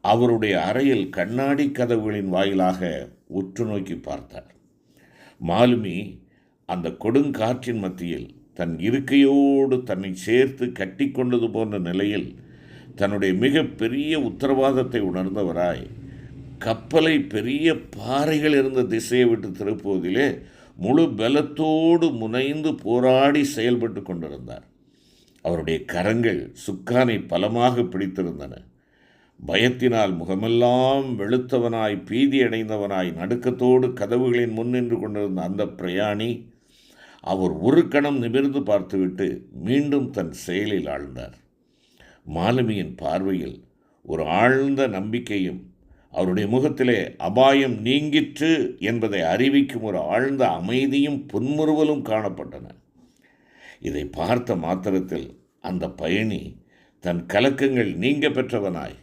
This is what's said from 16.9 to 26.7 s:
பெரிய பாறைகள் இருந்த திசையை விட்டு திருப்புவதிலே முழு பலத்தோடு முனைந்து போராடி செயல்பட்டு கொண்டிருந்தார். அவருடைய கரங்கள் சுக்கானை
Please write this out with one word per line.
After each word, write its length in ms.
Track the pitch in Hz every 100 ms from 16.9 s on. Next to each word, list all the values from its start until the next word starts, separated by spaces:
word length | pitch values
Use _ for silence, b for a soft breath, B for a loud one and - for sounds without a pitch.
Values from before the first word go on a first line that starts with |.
| 156 160 156
பெரிய 600 | - 107 120 143 160 156
பாறைகள் 720 | - 104 110 135 151 156 156
இருந்த 300 | 143 135 131
திசையை 460 | 107 113 110 123 123
விட்டு 200 | 113 101
திருப்புவதிலே 880 | 92 101 110 98 95 85 104 139 - B B B -
முழு 260 | 95 143
பலத்தோடு 1120 | 160 107 113 143 143 - 156 156 160 170 165
முனைந்து 600 | 120 110 120 135 151 156
போராடி 720 | - 98 123 127 127 139 147
செயல்பட்டு 580 | 143 - 117 120 113 -
கொண்டிருந்தார். 600 | - 87 78 71 62 57 - _ _ b b b b b
அவருடைய 420 | 82 85 76 80
கரங்கள் 680 | - 87 95 113 117 92 - -
சுக்கானை 640 | -